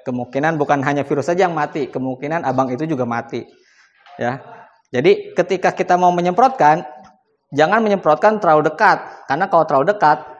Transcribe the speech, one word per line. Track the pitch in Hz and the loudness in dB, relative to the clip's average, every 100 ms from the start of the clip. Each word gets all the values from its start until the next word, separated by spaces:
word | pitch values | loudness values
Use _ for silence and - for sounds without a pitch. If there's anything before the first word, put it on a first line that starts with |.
| - | -10
Kemungkinan | 123 120 139 151 160 | -8 -6 -2 -2 -2
bukan | 143 143 | 0 0
hanya | 139 143 139 | 0 -4 -2
virus | 143 135 | -4 -2
saja | 180 180 | 0 0
yang | |
mati, | 160 147 160 127 | -2 -6 -6 -6
kemungkinan | 139 131 131 143 165 135 | -6 -8 -8 -6 -6 -4
abang | 127 131 | -2 -2
itu | 123 160 | -2 -4
juga | 143 120 | -4 -4
mati. | 117 117 120 - _ _ _ _ _ _ - | -4 -6 -10 -12 _ _ _ _ _ _ -8
Ya. | 123 131 - - - _ _ | -6 -6 -12 -20 -20 _ _
Jadi | 117 160 202 - | 0 2 2 -2
ketika | - 175 185 185 | -4 -2 0 -2
kita | - 180 180 | -2 0 2
mau | 180 | 2
menyemprotkan, | 175 175 175 254 262 147 160 - - - _ _ _ _ | 2 -2 2 2 4 2 2 -2 -18 -20 _ _ _ _
jangan | 139 160 214 | 0 2 2
menyemprotkan | 220 196 160 151 208 214 | 2 0 2 4 2 2
terlalu | 175 151 151 | 4 4 2
dekat, | 151 208 160 - - - | 2 2 2 -2 -16 -6
karena | 143 190 | -4 0
kalau | 165 156 | 2 2
terlalu | 139 143 | 0 0
dekat | 208 151 156 - | 2 2 2 -4